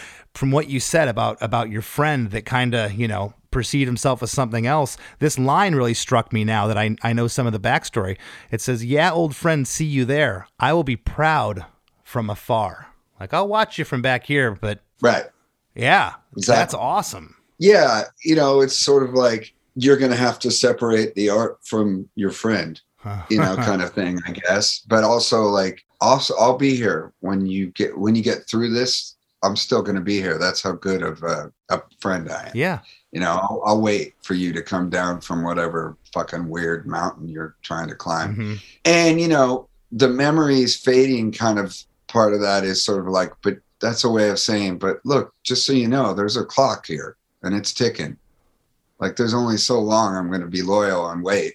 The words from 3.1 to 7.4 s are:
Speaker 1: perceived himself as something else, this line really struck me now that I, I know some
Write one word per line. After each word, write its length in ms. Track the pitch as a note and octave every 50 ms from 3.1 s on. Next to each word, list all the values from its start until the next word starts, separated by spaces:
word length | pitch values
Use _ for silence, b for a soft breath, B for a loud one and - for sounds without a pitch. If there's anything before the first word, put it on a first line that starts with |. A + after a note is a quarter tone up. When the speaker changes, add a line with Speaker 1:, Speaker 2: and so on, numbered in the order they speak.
| G2+ G2 G2 G#2 - _ _ _
Speaker 1:
perceived 380 | - B2+ A2+ - - C#3+ C3+ B2
himself 340 | B2 A2+ - C#3 B2+ A#2
as 80 | B2 G#2+
something 340 | - C#3+ B2+ A2+ A#2 A#2 A2+
else, 320 | B2 D3+ D#3 C#3 - - B B B B -
this 200 | D3+ D#3 - C3
line 340 | B2+ C3+ D3 F3+ G#3 F#3+ D#3+
really 200 | C3+ B2 A#2 A#2+
struck 380 | - - - C3 A#2 A2 -
me 120 | - A2 G#2+
now 240 | A2 A2 G#2+ G2+ A2
that 100 | A2 G#2
I, 180 | A2 G#2+ A2 -
I 100 | - A#2+
know 140 | A#2 A#2 A#2
some 220 | A2+ - -